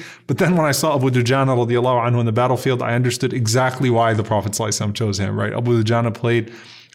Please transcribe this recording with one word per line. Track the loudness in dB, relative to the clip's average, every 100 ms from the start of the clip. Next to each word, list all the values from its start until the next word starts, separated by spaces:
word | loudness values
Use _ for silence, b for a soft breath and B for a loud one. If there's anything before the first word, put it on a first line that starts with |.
| B B -6
But | -2
then | 2
when | 2 2
I |
saw | 0 0
Abu | 0 0
Dujana | 0 2 2 2 2
radiallahu | 0 0 2 2 2
anhu | 2
in | 2
the |
battlefield, | 2 0 0 0 -2
I | 0
understood | 0 0 0 -2
exactly | -2 0 2 0 0 2
why | 2 2
the | 2
Prophet | 0 -2 -2
sallallahu | -4 -4
alaihi | -4 -4
wasallam |
chose | -2 -2 -2
him," | -2 -2
right? | -4
Abu | -2 0 2
Dujana | 2 2 0
played | -2 0 0 -2 B B B B